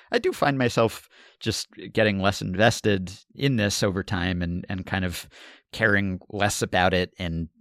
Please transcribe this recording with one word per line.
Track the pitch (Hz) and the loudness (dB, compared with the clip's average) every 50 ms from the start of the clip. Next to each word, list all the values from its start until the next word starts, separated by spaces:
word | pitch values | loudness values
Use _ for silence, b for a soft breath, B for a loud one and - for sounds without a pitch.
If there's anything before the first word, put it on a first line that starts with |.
| b b - | b b -2
I | 247 | 0
do | 226 370 | 0 -2
find | 302 - - 143 139 | 0 0 0 0 2
myself | 135 123 117 - - 113 107 - - - b b b b b b b | 2 0 2 4 4 2 2 0 -4 -14 b b b b b b b
just | - 110 101 - - - - - 87 95 | -6 -4 -4 -4 -8 -10 -14 -16 -16 -4
getting | - 110 110 107 98 98 | 0 2 2 4 2 2
less | 95 98 98 - | 2 0 0 0
invested | 104 101 92 95 110 120 - - - 107 101 98 92 87 - - _ _ - | -4 -4 2 4 4 4 4 2 0 0 0 0 -2 -6 -12 -16 _ _ -6
in | - 139 143 131 | -2 -2 0 2
this | 110 101 101 - - 120 | 2 0 0 0 0 0
over | 101 87 98 | 0 0 -2
time | 90 - 107 90 87 92 92 90 | -4 -4 -4 -2 -2 -2 -2 -2
and, | 87 85 87 - - - | -2 -2 -4 -6 -6 -6
and | 98 92 90 | -8 -8 -6
kind | - - 98 92 | -4 -2 -2 -2
of | 90 85 - - b b b b b b b b _ - | -2 -4 -8 -12 b b b b b b b b _ -2
caring | - 117 107 101 101 98 98 92 92 - - | 0 2 4 4 2 2 0 -4 -6 -8 -10
less | - 101 101 104 - - | -2 0 0 0 0 -2
about | 113 95 - 92 90 92 90 | -2 0 2 2 4 4 4
it | 90 90 - _ - | 2 0 -2 _ -8
and | 92 85 82 82 82 80 _ _ | -6 -6 -4 -6 -6 -8 _ _